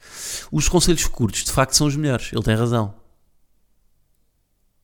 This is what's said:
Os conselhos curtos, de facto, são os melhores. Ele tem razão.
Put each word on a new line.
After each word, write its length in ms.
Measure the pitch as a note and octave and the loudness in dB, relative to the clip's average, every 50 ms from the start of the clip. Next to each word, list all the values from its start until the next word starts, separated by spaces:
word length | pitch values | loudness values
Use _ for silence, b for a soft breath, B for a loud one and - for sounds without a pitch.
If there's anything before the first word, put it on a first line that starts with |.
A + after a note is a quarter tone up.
| B B B B B B B B B B | B B B B B B B B B B
Os 160 | B D3+ C#3+ | B -2 0
conselhos 400 | - - F3+ - F3+ E3 - - | 2 2 4 4 4 4 2 2
curtos, 380 | - - - A#2+ G2 - - - | -2 0 0 -2 -2 -2 -4 -6
de 60 | - | -2
facto, 220 | - C#3 C3 - - | 0 0 0 2 2
são 140 | - D3+ | 2 2
os 80 | D3 C#3 | 2 0
melhores. 380 | D3 D3+ C#3+ B2 A2+ - - - | 0 0 0 -2 -2 -4 -4 -4
Ele 100 | A2+ G2+ | -2 0
tem 100 | A2+ A2 | 0 2
razão. 400 | A2 A#2+ A#2 A#2+ A#2 G#2+ G2+ G#2 - - _ _ _ _ _ _ _ _ _ _ _ _ _ _ _ _ _ _ _ _ _ _ _ _ _ _ _ _ _ _ _ _ _ _ _ | 2 2 0 0 0 -2 -2 -6 -12 -20 _ _ _ _ _ _ _ _ _ _ _ _ _ _ _ _ _ _ _ _ _ _ _ _ _ _ _ _ _ _ _ _ _ _ _